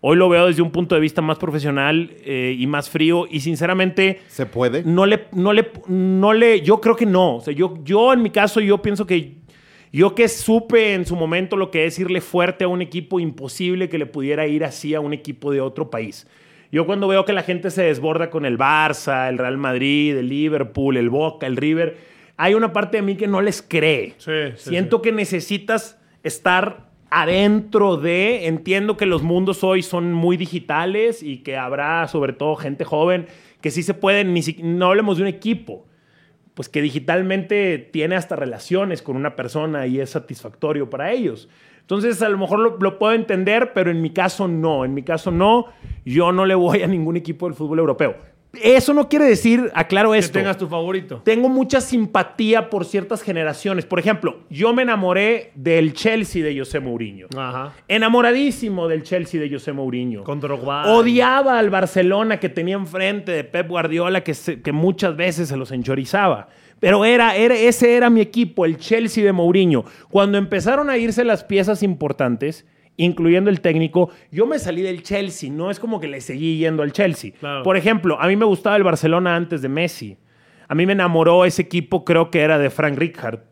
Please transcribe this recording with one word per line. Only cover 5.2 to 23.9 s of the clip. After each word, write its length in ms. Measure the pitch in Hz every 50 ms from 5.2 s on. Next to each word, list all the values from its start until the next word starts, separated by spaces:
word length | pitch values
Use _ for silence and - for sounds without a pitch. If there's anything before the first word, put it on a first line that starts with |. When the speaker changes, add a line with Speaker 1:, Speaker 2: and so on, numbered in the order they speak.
| 214 - -
Speaker 1:
no 180 | 185 180 202
le, 200 | 208 214 226 226 - - - -
no 440 | 185 185 185 185 185 190 190 208
le, 300 | 214 220 233 233 226 202
yo 180 | 156 147 208 220
creo 160 | 220 226 226
que 100 | 226 240
no. 300 | 214 185 185 185 170 123
O 60 | 117
sea, 120 | 110 - 147
yo, 200 | 143 175 185 - 165 151
yo, 300 | 135 190 208 226 254 262
en 80 | 247
mi 80 | 233 208
caso, 320 | 160 208 202 208 202 226
yo 200 | 214 196 202 196
pienso 240 | 202 214 202 196 214
que, 340 | 175 185 175 151 135 139 - - - _ _ _ _ _ - _ _
yo 240 | - 135 175 202 185
que 140 | - 233 220
supe 640 | 226 - - - 220 233 226 226 - 233 220 214 202
en 120 | 185 175
su 120 | - 175 175
momento 400 | 165 160 165 175 185 175 208 196
lo 120 | 190 185
que 140 | - 170 156
es 140 | 165 160 -
irle 220 | 185 175 185 185
fuerte 420 | - - - 180 175 180 180 - 190
a 60 | 180
un 120 | 180 180
equipo, 380 | 180 - - 175 160 - 190 180
imposible 680 | 170 160 - - 135 131 - - 185 180 180 185 185 175
que 80 | 170 165
le 80 | 147
pudiera 420 | 120 - 151 135 139 147 147 156 151
ir 160 | 147 151 156
así 320 | 147 131 - - 147 151
a 60 | 156
un 100 | 151 143
equipo 400 | 147 147 147 156 135 - - 143
de 80 | 143 139
otro 300 | 131 135 131 - 151 123
país. 380 | - 117 113 104 95 - - _ _ _ _ _ _ _ _ _
Yo 140 | - 151 165
cuando 240 | 156 202 202 202 190
veo 160 | 190 196 190
que 80 | 196 208
la 100 | 190 170
gente 260 | - 185 175 165 190
se 140 | 165 190 185
desborda 460 | 165 151 127 131 156 160 165 170 165
con 160 | - 160 147
el 120 | 135 120 117
Barça, 680 | 135 139 151 156 156 151 147 - - - 139 131 131 131
el 100 | 127 123
Real 200 | 127 123 131 139
Madrid, 580 | 139 135 127 127 127 139 143 147 147 147 143
el 140 | 135 123 123
Liverpool, 680 | 135 143 151 156 151 147 135 120 - - 139 139 135
el 140 | 123 120 117
Boca, 360 | 120 139 156 160 156 - -
el 120 | 131 131 123
River, 400 | 135 151 156 160 170 156 165 - - - - _ - _ _ -
hay 160 | 156 180 202
una 180 | 220 226 220
parte 260 | 165 208 208 208 - 220
de 60 | 202
mí 120 | 196 196 175
que 100 | 214 202
no 140 | 202 190
les 200 | 196 208 185 -
cree. 520 | - _ - 165 151 160